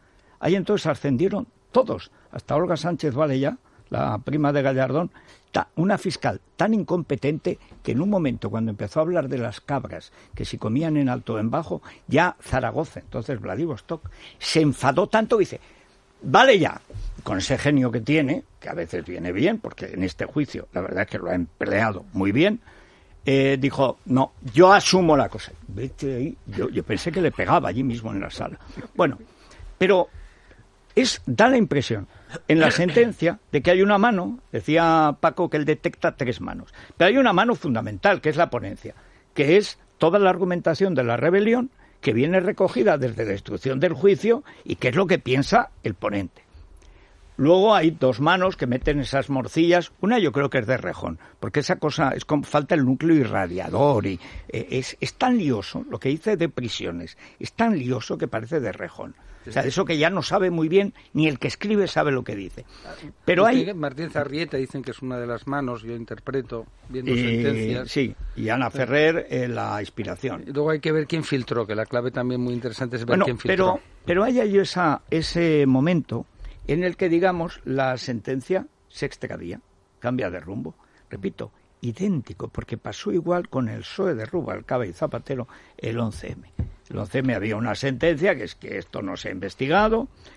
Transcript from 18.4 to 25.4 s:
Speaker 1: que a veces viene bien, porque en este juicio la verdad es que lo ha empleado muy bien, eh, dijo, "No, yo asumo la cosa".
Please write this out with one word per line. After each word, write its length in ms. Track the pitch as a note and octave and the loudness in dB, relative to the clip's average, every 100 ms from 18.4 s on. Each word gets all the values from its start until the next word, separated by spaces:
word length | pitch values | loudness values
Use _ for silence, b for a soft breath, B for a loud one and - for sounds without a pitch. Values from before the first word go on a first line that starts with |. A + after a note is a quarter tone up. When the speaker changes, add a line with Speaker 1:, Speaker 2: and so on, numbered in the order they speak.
| - - | -6 -16
Speaker 1:
que 80 | - | -12
a 60 | |
veces 300 | - E3+ F3+ | -10 -8 -8
viene 280 | - - - | -8 -8 -6
bien, 260 | F#2+ D#3+ A3 | 0 0 0
porque 280 | - - - | -6 -12 -10
en 180 | - | -6
este 200 | F#2 - | -6 -4
juicio 440 | - D3 C#3+ - - | -6 -4 -4 -6 -10
la 80 | - | -8
verdad 220 | F#2 - | -6 -4
es 80 | - | -4
que 80 | F#2+ | -6
lo 120 | F2+ | -4
ha 40 | |
empleado 720 | F2+ E2+ - - G2+ A2+ G2+ - | -4 -4 -6 -2 0 0 -2 -8
muy 200 | F#2+ G2 | -2 0
bien, 280 | A2 F#3+ G#3+ b b b b b b - | 2 2 0 b b b b b b 0
eh, 320 | C3+ C3+ C3+ | 2 2 2
dijo, 380 | C3+ C#3 C3+ - - | 0 2 0 0 0
"No, 260 | B2+ C3 - C3 | 0 0 -4 0
yo 200 | C3+ F#3 | 8 10
asumo 440 | G3 - F#3 E3+ D3 | 10 6 4 6 4
la 120 | G#2 | 4
cosa". 240 | G#2+ | -2